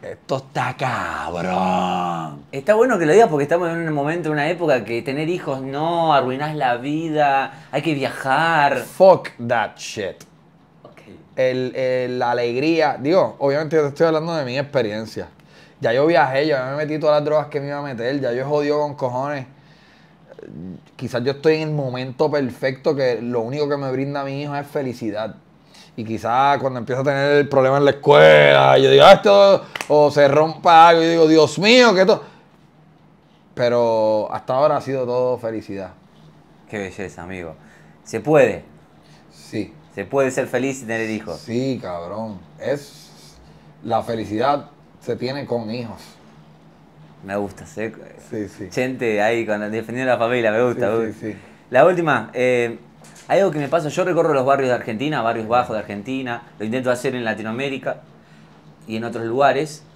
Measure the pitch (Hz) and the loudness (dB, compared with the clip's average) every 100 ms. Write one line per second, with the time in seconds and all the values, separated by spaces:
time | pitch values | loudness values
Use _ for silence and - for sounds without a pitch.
0 | - - - 135 - 156 127 127 131 117 | -14 -16 -8 -8 -8 -8 -8 -6 -6 -6
1 | 92 - - 85 123 185 185 92 90 - | -8 -8 -8 -6 -4 -2 -2 -2 -2 -4
2 | 87 120 160 143 - 135 139 214 254 214 | -4 -6 -10 -14 -14 -10 0 2 2 2
3 | 160 185 226 151 143 - 175 165 165 147 | 2 4 4 2 0 0 -2 -4 -6 -4
4 | 143 170 160 151 147 170 165 131 104 117 | -4 -4 -4 -2 -2 -2 0 -2 -2 -6
5 | 113 135 156 175 - 135 131 139 160 170 | -6 -6 -4 -6 -6 -8 -6 -6 -4 -2
6 | 165 143 127 131 151 156 131 120 131 151 | 2 2 0 -4 -6 -4 -2 -2 -4 -6
7 | 165 151 147 135 135 - - 139 151 143 | -4 0 0 0 -2 -10 -8 -6 -4 -2
8 | 127 - 135 135 165 160 143 131 113 - | -4 -6 -2 0 2 2 2 0 -6 4
9 | 190 170 - - 120 117 104 - - - | 6 6 0 -12 -4 -2 -2 -8 -14 -8
10 | 95 - - _ _ _ _ _ - - | -8 -10 -20 _ _ _ _ _ -20 -20
11 | - 85 - - 127 127 127 - 131 127 | -20 -20 -16 -2 -2 0 -4 -4 -2 -2
12 | 127 123 123 120 120 120 151 165 151 117 | -2 -2 -2 0 -2 -2 0 2 0 0
13 | 135 180 123 101 139 139 156 160 147 139 | 0 2 0 0 -2 -2 0 0 0 0
14 | 165 156 160 165 131 127 139 139 113 107 | 0 2 -2 -6 -4 -6 -4 -2 -2 -6
15 | 110 107 85 _ _ - - _ 123 123 | -10 -12 -14 _ _ -20 -20 _ -2 2
16 | 151 170 139 135 156 139 127 143 151 151 | 2 2 2 0 0 -2 -4 -6 -6 -2
17 | 151 151 147 151 147 147 143 143 143 120 | 0 0 2 -2 -2 -8 -8 -8 -10 -6
18 | 120 143 127 120 139 147 147 147 147 139 | -4 -4 -4 -4 -2 -2 0 -2 -4 -4
19 | 131 123 139 143 123 - _ _ _ _ | -6 -4 -6 -8 -12 -20 _ _ _ _
20 | _ _ _ - - 53 90 87 _ - | _ _ _ -20 -20 -16 -16 -18 _ -14
21 | 123 120 120 139 156 156 156 151 131 127 | -8 -4 -4 0 0 0 -2 -4 -4 -6
22 | 131 127 156 147 131 - 135 131 175 139 | -10 -2 -2 0 -4 -4 -6 -2 -4 0
23 | 131 117 120 120 113 143 147 143 135 131 | 0 -2 -4 -4 -4 -4 -4 -4 -4 -4
24 | 139 143 139 139 147 143 139 151 135 117 | -6 -6 -8 -8 -8 -8 -8 -6 -6 -6
25 | 110 101 110 - _ _ _ - - - | -8 -6 -8 -12 _ _ _ -20 -20 -14
26 | 110 110 110 123 139 143 131 127 110 127 | -8 -6 -2 2 2 2 -2 -6 -6 -2
27 | 135 139 139 147 139 135 131 139 143 139 | 0 0 4 4 4 4 4 4 2 2
28 | - 147 156 151 147 143 135 135 135 139 | 6 8 10 10 8 8 6 6 8 8
29 | 160 196 214 202 196 190 - - - 147 | 10 10 8 6 6 4 0 -14 0 4
30 | 147 147 143 139 156 156 180 165 170 170 | 4 4 4 4 2 0 6 10 10 8
31 | 165 170 160 160 151 - 202 247 240 185 | 4 4 6 6 4 2 4 6 6 6
32 | 185 175 - - _ _ _ _ _ _ | 4 2 -2 -20 _ _ _ _ _ _
33 | _ _ _ _ _ - 120 120 117 113 | _ _ _ _ _ -4 0 2 0 0
34 | 110 110 104 110 - 127 151 143 120 135 | 0 0 -2 -8 -4 0 2 0 -4 -6
35 | 123 123 127 123 113 110 107 98 92 - | -4 -2 -2 -4 -6 -8 -10 -12 -12 -18
36 | _ _ - _ _ _ _ 107 95 90 | _ _ -20 _ _ _ _ -10 -10 -10
37 | 92 - 85 95 82 78 - - - _ | -14 -14 -16 -14 -14 -16 -20 -20 -20 _
38 | - 113 143 151 120 90 - - _ _ | -12 -8 0 4 4 0 -12 -20 _ _
39 | _ - _ - - 110 92 - _ - | _ -20 _ -20 -12 -10 -10 -14 _ -12
40 | 101 139 131 131 123 123 135 135 110 113 | -6 -2 -2 -2 -4 -4 -4 -6 -8 -6
41 | 110 107 - 80 - 117 135 123 92 87 | -4 -6 -8 -14 -6 -4 -4 -6 -8 -12
42 | 85 104 110 95 82 - 110 143 - - | -10 -10 -12 -14 -18 -12 -6 -6 -8 -20
43 | - - - - - - - - - 113 | -20 -20 -20 -20 -20 -20 -20 -18 -6 -4
44 | 107 113 98 104 127 143 - _ _ _ | -4 -8 -6 -4 -2 -2 -6 _ _ _
45 | - 113 123 143 127 120 110 120 117 92 | -10 -8 -6 -8 -6 -8 -6 -10 -12 -14
46 | - - - - - - - _ _ _ | -20 -20 -20 -20 -20 -20 -20 _ _ _
47 | - - 98 101 101 - - - 110 110 | -20 -20 -8 -6 -6 -10 -18 -10 -10 -10
48 | - - - 117 101 - 95 127 127 127 | -20 -20 -12 -10 -10 -12 -10 -6 -6 -4
49 | 120 104 107 117 107 104 104 110 110 120 | -2 0 0 0 -2 -4 -4 -6 -8 -6
50 | 131 117 117 123 113 110 123 120 101 113 | -2 0 0 0 0 2 0 0 -2 -2
51 | 113 107 110 98 - - _ 123 165 175 | -4 -8 -12 -12 -18 -20 _ 4 4 4
52 | 165 127 107 127 127 123 120 117 - _ | 0 -2 -4 -2 0 0 -2 -6 -18 _
53 | - - - 156 196 151 139 165 151 135 | -20 -20 -2 0 0 -2 -2 -2 -2 -4
54 | 185 170 160 139 127 139 131 120 - 110 | -2 0 2 0 2 0 0 -2 -4 -6
55 | 143 147 113 117 110 120 - 110 104 104 | -4 -2 -2 -4 -2 -2 0 -6 -8 -12
56 | 101 131 131 117 - - 107 127 127 123 | -8 -8 -8 -10 -12 -12 -6 -4 -2 -2
57 | 139 123 113 104 110 113 139 135 135 - | -2 -4 -6 -6 -8 -8 -8 -8 -10 -12
58 | - - _ - - - - - - 110 | -16 -20 _ -20 -20 -20 -20 -20 -10 -8
59 | 117 117 113 120 139 131 151 - - | -8 -8 -6 2 2 2 -4 -10 -20